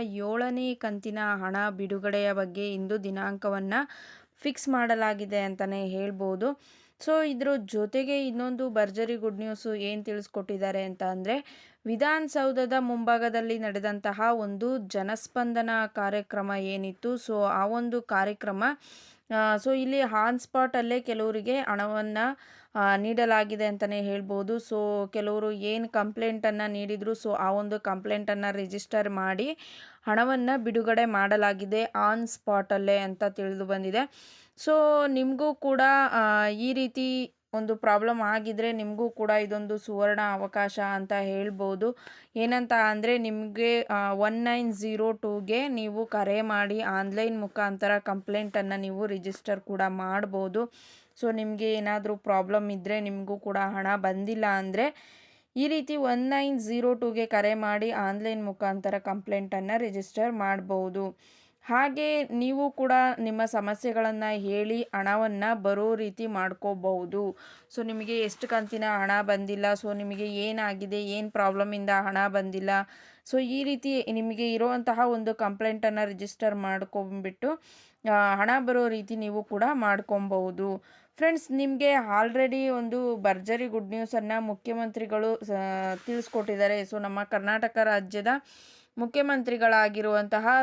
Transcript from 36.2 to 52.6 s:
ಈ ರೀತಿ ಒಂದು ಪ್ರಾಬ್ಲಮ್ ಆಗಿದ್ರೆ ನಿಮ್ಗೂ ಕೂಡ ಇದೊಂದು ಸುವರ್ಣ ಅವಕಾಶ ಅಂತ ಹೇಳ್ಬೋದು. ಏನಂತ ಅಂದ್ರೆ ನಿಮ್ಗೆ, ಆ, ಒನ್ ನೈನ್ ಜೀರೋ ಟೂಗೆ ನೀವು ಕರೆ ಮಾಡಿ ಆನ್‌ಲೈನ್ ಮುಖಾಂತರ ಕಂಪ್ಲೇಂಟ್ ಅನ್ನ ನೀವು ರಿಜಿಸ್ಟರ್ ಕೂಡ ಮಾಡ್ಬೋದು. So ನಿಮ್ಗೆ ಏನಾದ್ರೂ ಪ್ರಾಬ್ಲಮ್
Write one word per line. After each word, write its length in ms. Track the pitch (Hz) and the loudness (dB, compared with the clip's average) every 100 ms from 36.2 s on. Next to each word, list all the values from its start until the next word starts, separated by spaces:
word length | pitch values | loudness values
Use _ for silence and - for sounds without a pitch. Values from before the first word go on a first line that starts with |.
| 214 208 208 | 4 4 2
ಈ 240 | 214 247 | 0 0
ರೀತಿ 640 | 262 262 262 262 254 254 _ _ | 0 -2 -2 -2 -2 -6 _ _
ಒಂದು 240 | 220 220 220 | -6 -2 0
ಪ್ರಾಬ್ಲಮ್ 440 | 226 208 226 233 | 4 4 4 0
ಆಗಿದ್ರೆ 520 | 214 220 214 208 226 | 2 0 -2 -2 -2
ನಿಮ್ಗೂ 380 | 226 208 214 233 | -2 -4 -2 -4
ಕೂಡ 200 | 233 214 | -2 2
ಇದೊಂದು 480 | 214 208 208 208 214 | 2 2 -4 -4 -6
ಸುವರ್ಣ 420 | - 202 208 208 208 | -4 0 2 2 0
ಅವಕಾಶ 460 | 196 196 208 202 208 | -2 -2 -2 -2 0
ಅಂತ 340 | 196 196 190 | -2 -2 -2
ಹೇಳ್ಬೋದು. 840 | 202 196 196 208 190 196 190 220 240 - - - 226 | -2 -2 -2 -4 -4 -4 0 -2 -4 -12 -20 -12 -2
ಏನಂತ 360 | 233 247 240 | 0 0 2
ಅಂದ್ರೆ 460 | 233 214 214 220 247 | 4 4 2 0 0
ನಿಮ್ಗೆ, 640 | 226 214 214 208 233 233 | 0 -4 -6 0 2 2
ಆ, 300 | - 208 202 | 0 -2 0
ಒನ್ 200 | 196 214 | 2 2
ನೈನ್ 400 | 226 240 240 240 | 2 0 0 0
ಜೀರೋ 400 | 196 214 214 220 | -2 -4 0 0
ಟೂಗೆ 560 | 220 214 208 190 226 285 | 0 -2 -4 -2 0 0
ನೀವು 380 | 240 214 208 226 | -2 -4 -4 -2
ಕರೆ 360 | 208 196 208 | 0 2 2
ಮಾಡಿ 380 | 220 208 202 214 | 2 2 2 0
ಆನ್‌ಲೈನ್ 600 | 214 190 196 202 226 226 | -2 -2 -2 0 -2 -2
ಮುಖಾಂತರ 580 | 202 - 202 196 202 208 | -4 -2 -2 0 2 2
ಕಂಪ್ಲೇಂಟ್ 580 | 202 196 190 202 208 208 | 0 -4 -2 -4 -2 -2
ಅನ್ನ 160 | 190 196 | -2 -2
ನೀವು 300 | 196 190 208 | -4 -4 -2
ರಿಜಿಸ್ಟರ್ 540 | 196 180 190 - 196 | -4 -6 -8 -4 -6
ಕೂಡ 220 | - 190 190 | -4 -2 0
ಮಾಡ್ಬೋದು. 800 | 190 185 196 202 190 190 202 240 - - - _ - | -2 -2 -2 -2 -4 -2 -2 -4 -8 -20 -20 _ -4
So 140 | 240 | -2
ನಿಮ್ಗೆ 400 | 226 214 214 220 | 0 -2 -2 0
ಏನಾದ್ರೂ 420 | 214 208 208 208 208 | 0 0 -2 -2 -4
ಪ್ರಾಬ್ಲಮ್ 560 | - 190 185 208 | 0 2 4 0